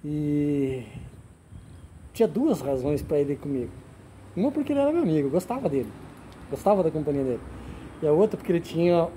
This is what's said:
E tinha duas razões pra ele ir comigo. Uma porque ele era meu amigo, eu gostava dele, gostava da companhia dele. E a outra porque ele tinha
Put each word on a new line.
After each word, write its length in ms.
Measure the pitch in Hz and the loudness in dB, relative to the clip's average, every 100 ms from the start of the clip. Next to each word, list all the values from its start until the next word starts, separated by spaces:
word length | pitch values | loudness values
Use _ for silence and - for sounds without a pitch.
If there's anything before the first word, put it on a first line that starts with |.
E 800 | 147 151 147 147 147 143 139 131 110 - - - - - - - - - - - - | -4 -2 0 2 2 2 0 -2 -8 -14 -16 -18 -20 -20 -20 -20 -18 -20 -20 -20 -18
tinha 140 | - 220 | 0 2
duas 340 | 156 302 175 | 4 2 2
razões 400 | 131 135 131 147 | 0 -2 0 -2
pra 180 | - 147 | 0 0
ele 140 | 143 | 0
ir 60 | 143 | -2
comigo. 320 | 143 135 92 - - - - - - - | -4 -4 -4 -10 -20 -20 -20 -20 -10 -2
Uma 120 | 247 | 0
porque 220 | 294 262 | 0 0
ele 80 | 277 | 2
era 140 | 277 | 2
meu 80 | 330 | 2
amigo, 260 | 262 156 139 | 2 2 2
eu 40 | |
gostava 360 | 160 180 254 214 | 0 -2 -4 0
dele, 240 | 139 110 - - - - - - | -2 -4 -10 -18 -20 -20 -20 -10
gostava 340 | 135 190 202 | -2 4 4
da 80 | 160 | 4
companhia 320 | 156 147 139 | 0 -2 0
dele. 180 | 131 117 - - - - - - | 0 -2 -6 -14 -14 -14 -16 -2
E 60 | 156 | 2
a 60 | |
outra 240 | 151 208 214 | 6 4 2
porque 140 | - | 0
ele 100 | 170 | 0
tinha 480 | 170 160 175 175 165 | 0 2 4 6 4